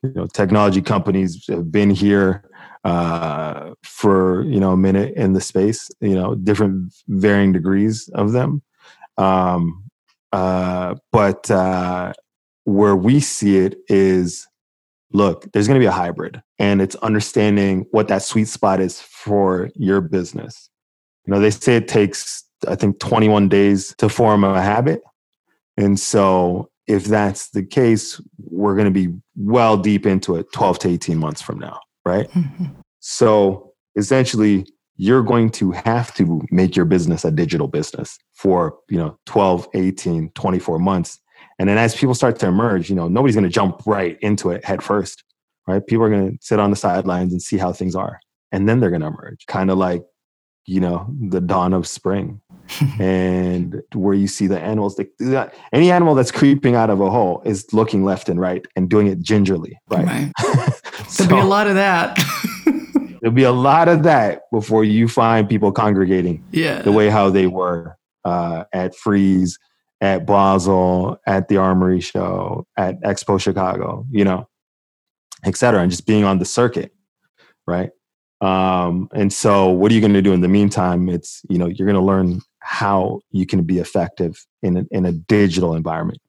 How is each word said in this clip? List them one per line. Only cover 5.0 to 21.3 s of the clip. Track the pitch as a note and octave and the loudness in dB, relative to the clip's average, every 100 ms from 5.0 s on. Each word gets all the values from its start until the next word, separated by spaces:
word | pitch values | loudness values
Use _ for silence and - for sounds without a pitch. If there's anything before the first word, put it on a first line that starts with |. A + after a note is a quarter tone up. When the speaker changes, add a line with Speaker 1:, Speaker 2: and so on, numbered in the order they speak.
| G2+ | 0
Speaker 1:
in | - F#2+ | -2 0
the | F#2+ | 0
space, | - F#2+ G2 A2+ - - | 0 0 0 -2 -10 -6
you | G2+ | -2
know, | F#2+ F#2 A2 | 0 0 -4
different | F#2+ G#2 G#2 F#2+ F2+ _ - | -2 0 0 -2 -8 _ -6
varying | G2 G#2 G2+ G2 | 0 2 4 2
degrees | F#2 E2+ G2 G#2 A2 - | 2 0 0 0 -2 -8
of | - G#2 | -4 -2
them. | A#2+ C#3 C#3+ _ _ _ _ - - | 0 -2 -4 _ _ _ _ -18 -4
Um, | G2 F#2+ F#2 F2+ E2+ F2 G2+ _ _ _ _ | 0 2 0 0 -2 -6 -18 _ _ _ _
uh, | G2 F#2 F#2 F#2 F2+ F#2 - _ | -4 -2 -2 -2 -4 -6 -8 _
but, | A2+ G2+ F#2+ - | 0 0 -2 -2
uh, | G2 F#2 F#2 F2+ F2+ F2+ - _ _ _ _ | 0 0 -2 -4 -6 -8 -12 _ _ _ _
where | - G2 G#2 G2 | -4 2 2 2
we | G2 C#3 | 4 2
see | C#3+ - G2+ F#2+ | 0 -2 2 2
it | F#2+ - - | 2 -4 -2
is, | G2+ F#2+ F#2 F2+ - - _ _ _ _ _ _ | 2 2 2 0 -6 -18 _ _ _ _ _ _
look, | G2 G2+ E2 - | 0 0 -2 -6
there's | G2+ G#2 | -2 2
gonna | C3+ | 4
be | A#2 | 2
a | |
hybrid, | F2+ F2 E2+ E2 - _ _ | 0 -4 -8 -12 -12 _ _
and | G2+ G2 | 0 2
it's | F#2+ - | 0 -2
understanding | A2 G#2+ G#2 - G#2 G#2 G2 F#2+ - | -2 -2 -2 0 2 2 0 -2 -2
what | G#2+ G#2 | -2 0
that | G2 | -2
sweet | - A2 G#2+ | -2 -4 -4
spot | - G#2 F#2+ | -2 0 0
is | F#2 - | -2 -6
for | - - - G#2 G2 F#2 F2+ | -20 -18 -4 0 0 -2 -4
your | - F#2+ G2 | -4 0 0
business. | E2+ F#2+ F2 - - - _ _ _ _ _ _ | 0 -4 -6 -10 -14 -20 _ _ _ _ _ _
You | - | -2